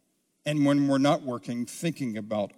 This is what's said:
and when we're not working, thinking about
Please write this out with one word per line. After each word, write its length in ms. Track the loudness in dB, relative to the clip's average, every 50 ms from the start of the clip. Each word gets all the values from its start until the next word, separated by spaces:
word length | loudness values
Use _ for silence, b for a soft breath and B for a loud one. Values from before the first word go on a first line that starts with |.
| _ _ _ _ _ _ _ _ -6
and 200 | -4 0 2 4
when 220 | 4 4 4 4 2
we're 120 | 2 4
not 240 | 4 4 2 2 0
working, 420 | -6 -6 -6 -6 -6 -6 -6 -6
thinking 500 | -6 -8 -6 -4 -4 -4 -4 -6 -6 -6
about 380 | -6 -6 -4 -2 -2 -2 -4 -4